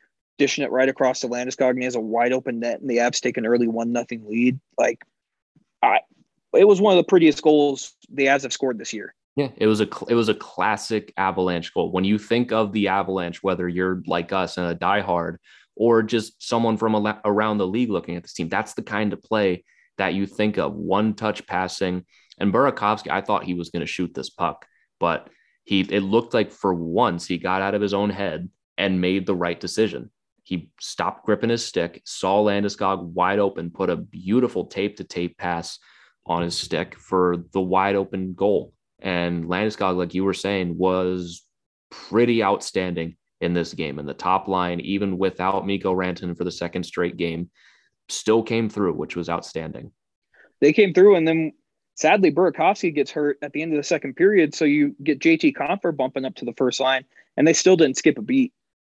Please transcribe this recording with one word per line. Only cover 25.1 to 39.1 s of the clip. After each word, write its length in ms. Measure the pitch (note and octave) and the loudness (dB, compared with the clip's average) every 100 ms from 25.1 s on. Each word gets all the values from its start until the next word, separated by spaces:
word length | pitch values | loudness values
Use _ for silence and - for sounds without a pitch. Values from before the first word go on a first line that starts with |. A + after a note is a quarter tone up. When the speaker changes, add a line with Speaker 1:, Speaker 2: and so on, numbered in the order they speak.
| D#2 - _ _ _ | -2 -6 _ _ _
Speaker 2:
he, 180 | - G2 | -2 0
it 200 | F2+ G2+ | 0 -2
looked 320 | G2 A2 A#2 | 2 0 2
like 160 | A#2 G#2 | -2 -2
for 240 | - G2 | -2 -2
once 520 | F2 E2 F#2 A#2+ F2 - | -2 -2 0 0 -2 -6
he 120 | F2 | -6
got 240 | F#2 F#2+ | -2 -2
out 120 | G2 | 0
of 80 | G#2 | 0
his 120 | G2+ | 0
own 160 | G2 G#2 | 0 -2
head 380 | G2 G2 E2 F2+ _ _ - | -2 -4 -6 -10 _ _ -4
and 220 | G2 F#2 | -2 0
made 260 | F2+ F#2+ F#2 | 0 0 -2
the 100 | F#2 | -2
right 240 | F2 E2+ | -2 -4
decision. 500 | F2+ - A2 B1+ - _ _ _ | -6 -2 -2 -2 -14 _ _ _
He 280 | - F2+ - - | -8 -8 -8 -16
stopped 440 | - - F2 - | -14 -4 -6 -4
gripping 260 | - G2+ A#2 | -2 -2 0
his 140 | A#2 | -2
stick, 380 | - F2+ F2 - | -2 -4 -4 -6
saw 380 | - - F#2+ G2 | -16 -6 0 2
Landeskog 640 | G#2+ G2+ G2+ - F#2+ F#2+ F2 | 2 0 -2 -2 -2 -2 -4
wide 260 | F2 F2+ G2+ | -2 0 2
open, 320 | G2+ F#2+ E2+ | 0 -2 -10
put 200 | F2 F2+ | -4 -2
a 60 | E2+ | -2
beautiful 720 | F2 - F#2 A#2 A#2+ F#2+ F2 | -6 -10 0 0 0 -2 -6
tape-to-tape 720 | G2 G2+ - F#2 F2+ F2 - | -4 -6 -6 -10 -6 -8 -6
pass 400 | F2+ E2+ - - _ _ _ _ - | -6 -4 -6 -14 _ _ _ _ -4
on 160 | E2+ | -2
his 160 | F2 E2+ | -2 -4
stick 400 | - D#2+ F2+ - | -4 -4 -4 -10
for 380 | - F#2 F2+ F2 F2 | -2 2 2 0 -4
the 80 | F#2+ | -4
wide 340 | F#2 F#2 G2 | 0 2 2
open 400 | G2+ F#2+ G2 F#2 | 0 -2 -6 -8
goal. 380 | F2+ G2+ G#2 A2+ _ _ _ | -2 0 0 -2 _ _ _
And 420 | F#2+ | -4